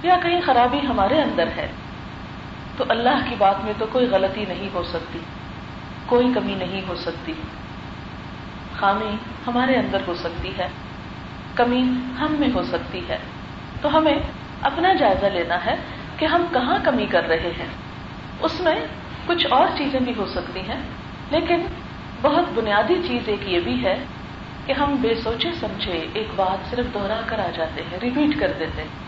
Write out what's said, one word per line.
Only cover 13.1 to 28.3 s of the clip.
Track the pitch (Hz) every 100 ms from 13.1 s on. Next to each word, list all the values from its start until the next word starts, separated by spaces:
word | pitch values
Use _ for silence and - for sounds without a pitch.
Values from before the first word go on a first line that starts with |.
| 160 - - - - - -
تو | 294 311
ہمیں | 311 285 - - - -
اپنا | - 294 359
جائزہ | 370 247 185 202
لینا | 185 170 175 190
ہے | 277 - - - -
کہ | 311
ہم | 339 349
کہاں | 254 247 381
کمی | 349 247 208
کر | 175 165
رہے | 165 170 160
ہیں۔ | 135 - - - - - - -
اس | 320 -
میں | 349 370 320 - - - -
کچھ | 339 -
اور | 262 359 -
چیزیں | 277 262
بھی | 247 214
ہو | 185
سکتی | 185 175 185
ہیں، | 190 254 - - - - -
لیکن | 302 339 339 370 - - - - -
بہت | 277 302 349
بنیادی | 214 214 208 214 359 -
چیز | 247 214
ایک | 202 202
یہ | 175
بھی | 175 247
ہے | 196 214 262 - - - - - -
کہ |
ہم | 269 285 277
بے | 226 226
سوچے | 220 240 339 349
سمجھے | 214 196 - 170 160
ایک | 214 214 -
بات | 185 190 -
صرف | 240 240
دہرا | 208 202 220 226
کر | 220
آ | 180 165
جاتے | 160 -
ہیں، | 156 180
ریپیٹ | 240 254 302